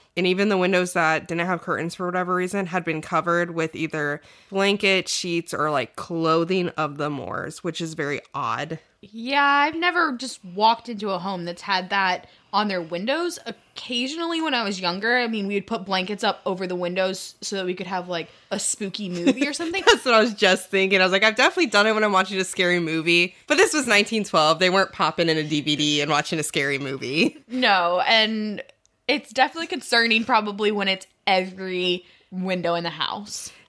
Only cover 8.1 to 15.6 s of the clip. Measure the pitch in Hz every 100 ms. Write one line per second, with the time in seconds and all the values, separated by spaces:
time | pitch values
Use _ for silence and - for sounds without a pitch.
8.1 | 143 - - 123 113 151 160 _ _ -
9.1 | 220 233 277 285 285 294 320 349 349 320
10.1 | 247 262 - 185 175 220 233 240 220 208
11.1 | 185 185 185 170 175 - 190 185 196 190
12.1 | 180 - _ _ 202 214 185 165 170 214
13.1 | 302 349 320 - - _ - - 240 262
14.1 | 320 339 330 320 254 208 190 180 180 220
15.1 | 247 240 220 196 202